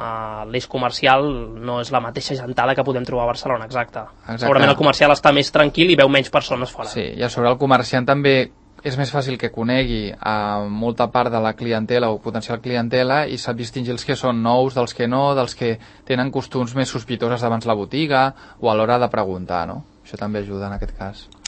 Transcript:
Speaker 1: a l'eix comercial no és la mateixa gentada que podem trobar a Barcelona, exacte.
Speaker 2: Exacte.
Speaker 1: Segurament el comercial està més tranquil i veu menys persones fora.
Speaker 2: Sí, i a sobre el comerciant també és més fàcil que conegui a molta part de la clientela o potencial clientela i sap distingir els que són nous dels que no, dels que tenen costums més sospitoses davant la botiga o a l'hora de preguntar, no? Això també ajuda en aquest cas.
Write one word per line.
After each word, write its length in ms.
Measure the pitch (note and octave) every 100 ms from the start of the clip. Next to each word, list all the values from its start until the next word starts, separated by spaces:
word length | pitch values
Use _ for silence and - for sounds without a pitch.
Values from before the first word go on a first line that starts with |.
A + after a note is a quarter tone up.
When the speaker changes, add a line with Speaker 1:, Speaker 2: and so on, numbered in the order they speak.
Speaker 1:
a 420 | A#2 A2+ A2 G#2+ G#2+
l'eix 180 | B2 -
comercial 560 | C3+ B2 - C#3 C3+ D3 C3 A2+ A2+
no 160 | A#2+ A#2+
és 140 | A#2+
la 80 | C3
mateixa 340 | A#2 A#2 - C#3
gentada 400 | B2 B2 B2 C3+
que 80 |
podem 220 | C3 B2+ B2
trobar 180 | B2+
a 40 | A#2+
Barcelona, 340 | A#2+ C#3 A#2+ A2
exacte. 340 | B2 A#2 -
Speaker 2:
Exacte. 420 | G#2+ - - A#2
Speaker 1:
Segurament 300 | B2+ C#3 C#3
el 40 | C#3
comercial 360 | C3+ C3+ D3
està 200 | C#3+ D3
més 220 | C#3+ C#3
tranquil 380 | D3+ D3 D3 F3
i 40 | D3+
veu 140 | C3+
menys 200 | C#3 C3
persones 420 | D3+ - B2+ B2
fora. 180 | - A2+
Speaker 2:
Sí, 240 | B2 D#2+ -
i 80 |
a 60 | A#2+
sobre 200 | B2 A#2+
el 80 | B2+
comerciant 480 | C#3 B2+ B2 C3 B2
també 460 | C#3 C#3+ C3+ B2 - _ -
és 140 | D3 C3
més 140 | C#3
fàcil 260 | C#3+ C3+ B2
que 120 | A#2
conegui 640 | A2+ A2+ B2+ B2+ A2+ G2+ -
a 420 | - G#2+ G#2 G#2
molta 460 | G#2 G#2 A#2 A#2 A#2+
part 180 | B2 B2
de 100 | A2+
la 80 | A2
clientela 600 | G#2+ A#2+ A2 G#2+ B2 A#2
o 100 | G#2+
potencial 380 | A#2 A2 - A#2
clientela 680 | B2 A#2+ A#2 B2+ B2+ C#3+ D3
i 100 | B2
sap 200 | - A#2+
distingir 340 | A#2 C3+ A#2+
els 140 | A#2+ -
que 100 | C3
són 260 | C3 A#2
nous 320 | A2+ B2 C3
dels 200 | B2+ A#2+
que 120 | - A#2+
no, 300 | B2+ C#3+ C#3
dels 180 | B2
que 200 | - A#2+ A2+ - - -
tenen 240 | B2+ C3+
costums 420 | C3 - C3 A#2+ C3
més 120 | B2+
sospitoses 540 | B2+ A2+ A#2 A#2 A#2+
davant 180 | A#2+ A2+ A#2
la 80 | G#2+
botiga 580 | G2 C3+ D#3 C3+ C3+ - - -
o 100 | A#2+
a 40 | G#2+
l'hora 220 | A2 B2
de 120 | A#2+
preguntar, 540 | A2+ G2 F#2 F2+ F2+ E2+
no? 160 | A2+ - _
Això 140 | - -
també 240 | G#2 G#2+
ajuda 280 | G2+ G2 G2
en 100 | G2+
aquest 180 | G2+ -
cas. 320 | F#2+ G#2 - -